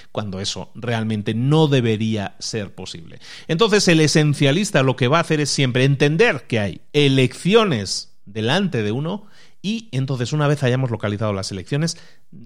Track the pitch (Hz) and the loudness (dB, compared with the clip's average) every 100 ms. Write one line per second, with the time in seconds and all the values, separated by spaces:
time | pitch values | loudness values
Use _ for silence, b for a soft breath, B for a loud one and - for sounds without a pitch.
0 | B 123 107 92 98 98 - - 117 113 | B -8 -8 -8 -8 -8 -12 -10 -6 -4
1 | 110 107 104 110 131 156 156 139 117 110 | -2 -2 -2 -2 2 4 4 2 2 0
2 | 110 107 98 - - 113 95 - 92 85 | -2 -4 -6 -10 -10 -8 -10 -12 -14 -14
3 | 82 - B B B 165 220 208 190 160 | -18 -20 B B B 0 4 4 4 4
4 | 151 165 151 139 139 156 208 151 131 123 | 4 4 2 2 2 2 2 2 2 2
5 | 123 165 165 156 143 - 131 123 139 135 | 2 2 2 -2 0 0 0 2 2 4
6 | 147 160 240 151 - 113 98 - - 147 | 2 4 2 2 -2 -2 -2 -6 -2 2
7 | 143 135 131 - 170 226 208 117 95 - | 4 4 2 0 4 4 4 0 -4 -8
8 | - - - 104 110 170 196 123 104 117 | -10 -20 -12 -4 -2 0 0 -2 -2 -4
9 | 160 202 b b b b 185 226 233 131 | -6 -8 b b b b -8 -8 -6 -6
10 | 135 127 120 151 143 143 127 127 131 110 | -4 -4 -2 0 0 2 0 0 -2 -4
11 | 107 101 110 98 95 98 87 143 165 - | -4 -2 -2 -4 -6 -10 -6 -2 -2 -6
12 | B B - - | B B -20 -20